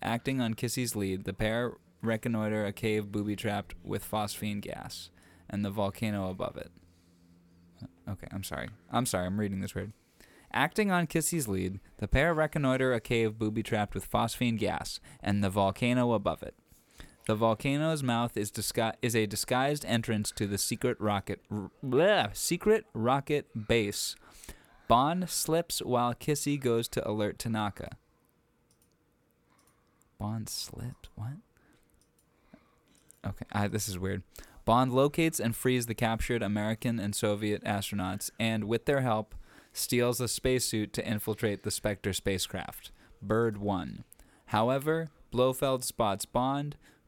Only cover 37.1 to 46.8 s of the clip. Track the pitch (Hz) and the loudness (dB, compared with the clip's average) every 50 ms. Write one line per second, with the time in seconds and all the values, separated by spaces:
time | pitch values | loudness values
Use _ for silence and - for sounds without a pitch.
37.1 | 95 - - 107 104 101 110 104 104 101 - - 104 101 98 - 101 101 92 92 | -2 0 0 0 2 2 0 0 0 0 0 -2 -2 -2 -2 -2 -4 -4 -2 -2
38.1 | 95 98 - - - - 113 113 113 110 104 104 117 117 - - 143 139 127 123 | -4 -4 -6 -8 -4 -2 0 0 0 0 0 0 0 0 2 2 2 4 4 2
39.1 | 110 107 107 - - - - - - - - _ - - - - 127 120 120 120 | 2 0 0 -4 -8 -16 -16 -18 -20 -20 -20 _ -8 -6 -2 2 2 4 4 4
40.1 | 120 - 127 113 - - - 131 127 127 - - - 107 107 - - - - - | 2 0 0 -2 -2 0 2 2 2 2 2 0 0 0 -2 -2 -2 -4 -2 -2
41.1 | 117 107 - - 107 - - 107 101 - - 104 - - - 107 101 - - 101 | -2 -2 -2 -4 -2 0 0 0 0 -2 -4 -4 -4 -2 -2 -2 -2 -2 -2 -2
42.1 | 90 - - 101 95 92 - - - 87 - - - - - - - - - - | -2 -2 0 0 0 0 -2 -4 -6 -8 -8 -8 -12 -14 -16 -20 -20 -20 -20 -20
43.1 | - - - 98 110 113 117 113 104 101 101 101 98 90 82 62 50 - - - | -20 -10 -4 0 2 2 2 2 0 -2 -2 0 0 0 -2 -6 -10 -12 -14 -18
44.1 | - - - _ _ _ _ - - 107 113 123 131 139 139 156 160 165 165 151 | -20 -20 -20 _ _ _ _ -2 2 2 4 4 2 2 2 0 0 0 0 -4
45.1 | _ - - - - 120 127 131 127 - 147 135 131 123 - - - - 113 104 | _ -16 -14 -2 2 4 4 4 4 2 0 0 0 0 -2 -2 -2 0 2 2
46.1 | 98 98 - - - 120 123 131 139 143 147 147 - - | 2 0 -2 -2 0 0 2 2 0 -2 -4 -6 -8 -12